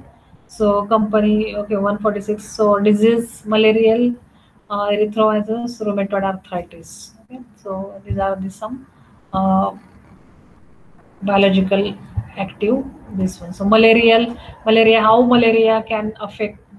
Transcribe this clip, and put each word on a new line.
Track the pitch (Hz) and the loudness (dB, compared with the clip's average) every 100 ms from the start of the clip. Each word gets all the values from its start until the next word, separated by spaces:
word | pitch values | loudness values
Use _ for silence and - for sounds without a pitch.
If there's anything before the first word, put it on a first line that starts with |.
| - _ _ - _ | -14 _ _ -20 _
So | - 208 202 208 | -2 0 0 2
company, | 220 214 214 214 214 214 202 | 0 2 0 2 0 -2 -6
okay, | 208 208 | -4 -2
one | 196 214 | -2 -2
forty-six. | 214 202 196 208 | -2 -4 -4 -8
So | - - 214 202 | -8 -2 2 2
disease, | 208 208 220 233 233 - 208 | 2 4 4 2 -2 -10 -4
malarial, | 214 220 220 220 226 247 240 - _ _ _ - | 2 2 4 2 2 0 -2 -10 _ _ _ -10
uh, | 202 208 | -6 -2
erythromyces, | 208 214 220 214 214 208 226 240 240 | -2 -2 0 0 0 -2 -6 -6 -8
rheumatoid | 208 202 196 196 | -4 -4 -2 -2
arthritis. | 196 190 - 180 175 170 165 - - - | -4 -6 -8 -10 -10 -16 -20 -20 -20 -20
Okay, | _ 254 - _ | _ -20 -20 _
so | 208 190 196 202 | -12 -10 -10 -12
these | 202 202 | -8 -4
are | 196 190 | -4 -4
the | 190 | -8
some, | - 214 262 - _ _ _ _ | -10 -12 -12 -16 _ _ _ _
uh, | 190 190 190 196 - - - - - - - _ _ - - - - - _ | -2 0 0 0 -4 -16 -20 -20 -20 -20 -20 _ _ -20 -20 -20 -20 -20 _
biological | 196 196 196 190 185 196 202 - - - - - | -2 2 2 2 0 0 -2 -6 -12 -10 -10 -8
active, | 196 - 208 269 269 - - | -10 -6 -2 -2 -4 -14 -12
this | 196 185 - | -6 -6 -6
one. | 175 | -14
So | 185 | -6
malarial, | 196 220 226 226 226 226 240 240 - - - | 0 4 6 4 4 4 2 -6 -16 -8 0
malaria, | 220 226 226 | 4 4 4
how | 214 226 | 4 4
malaria | 247 240 233 220 220 220 220 | 4 4 4 4 2 0 -2
can | 220 214 214 | -6 -6 -10
affect | 208 - 214 - _ | -12 -8 -8 -8 _